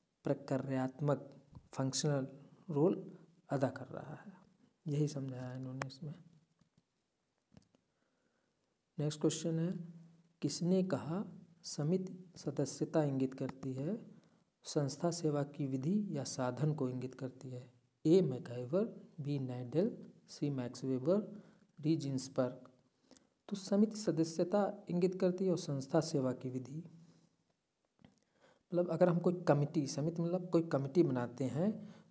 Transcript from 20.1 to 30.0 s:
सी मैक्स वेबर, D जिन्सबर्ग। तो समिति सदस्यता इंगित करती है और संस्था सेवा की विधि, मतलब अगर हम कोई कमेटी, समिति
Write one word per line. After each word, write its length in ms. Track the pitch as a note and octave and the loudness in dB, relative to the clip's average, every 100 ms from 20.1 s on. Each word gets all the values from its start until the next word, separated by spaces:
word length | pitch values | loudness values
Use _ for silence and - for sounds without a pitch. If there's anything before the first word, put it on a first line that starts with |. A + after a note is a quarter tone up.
| - - | -20 -20
सी 220 | - D3 | -4 -2
मैक्स 340 | C3+ B2 - | -2 -4 -4
वेबर, 600 | C3+ C3 C3 G3+ - - - - _ - | -2 0 2 2 0 -10 -18 -20 _ -4
D 140 | D3 D#3+ | 2 2
जिन्सबर्ग। 680 | C#3 C3+ - - B2 B2+ - - _ _ _ - _ _ - | 2 -2 0 0 0 -2 -16 -20 _ _ _ -20 _ _ -8
तो 60 | G3 | -6
समिति 400 | - G3+ A3 - | 2 4 4 2
सदस्यता 880 | - D#3 D#3+ - F3 G3+ G3 - - | 0 2 2 2 2 2 2 -2 -2
इंगित 300 | E3+ F3+ F3+ | 2 2 4
करती 260 | F#3 F3+ F#3+ | 2 2 2
है 60 | |
और 60 | D#3 | 0
संस्था 420 | - C#3 C3 E3+ | 0 -4 2 2
सेवा 320 | D3+ D3 C3 | 4 2 0
की 160 | B2+ C3 | 0 -4
विधि, 280 | B2+ A#2+ D3+ - - - - _ _ _ _ _ _ _ _ - _ _ _ _ _ _ | -6 -6 -10 -12 -18 -20 -20 _ _ _ _ _ _ _ _ -20 _ _ _ _ _ _
मतलब 180 | E3+ F3+ | 0 0
अगर 200 | D#3+ F3+ | 4 4
हम 100 | E3+ | 6
कोई 140 | F3+ | 2
कमेटी, 540 | F3 - D3 C#3+ D#3+ C3+ | 2 4 4 4 0 -2
समिति 340 | - | -2